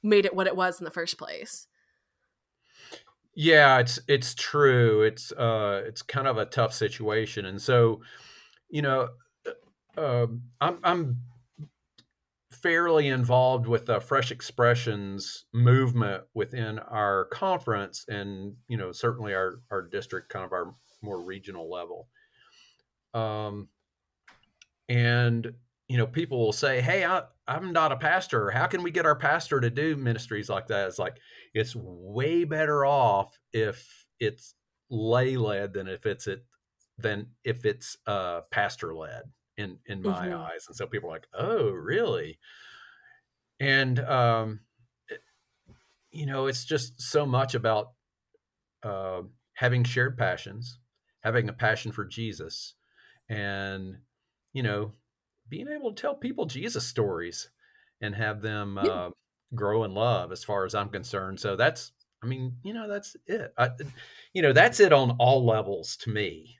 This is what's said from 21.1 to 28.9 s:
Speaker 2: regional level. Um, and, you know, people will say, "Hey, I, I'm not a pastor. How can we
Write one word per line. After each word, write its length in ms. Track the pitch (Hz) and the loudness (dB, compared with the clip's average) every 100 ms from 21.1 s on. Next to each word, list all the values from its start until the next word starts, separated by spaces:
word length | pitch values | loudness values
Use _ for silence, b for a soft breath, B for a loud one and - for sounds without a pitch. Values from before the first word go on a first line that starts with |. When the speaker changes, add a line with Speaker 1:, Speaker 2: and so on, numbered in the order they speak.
| 92 | -10
Speaker 2:
regional 460 | 87 98 98 90 82 | -10 -14 -14 -14 -12
level. 400 | 90 87 90 - b b b b b b b _ _ _ | -12 -12 -14 -16 b b b b b b b _ _ _
Um, 560 | 117 110 107 107 104 101 _ _ _ _ _ _ _ _ _ - _ - | -6 -6 -4 -8 -10 -14 _ _ _ _ _ _ _ _ _ -20 _ -2
and, 640 | 120 120 120 120 117 113 - _ _ _ | 2 2 4 2 0 -4 -12 _ _ _
you 100 | 123 | 0
know, 100 | 113 | 0
people 320 | 120 165 127 | -2 -4 0
will 140 | 110 | 0
say, 280 | 107 143 127 | 2 0 0
"Hey, 240 | 123 190 175 | 0 0 2
I, 180 | 185 - _ - | 0 -4 _ -8
I'm 240 | 143 190 | -6 -2
not 180 | 170 160 | 2 2
a 60 | 127 | 2
pastor. 520 | 151 180 185 123 101 | 2 0 0 0 0
How 160 | 117 175 | 0 0
can 160 | 185 | -2
we 80 | 175 | -2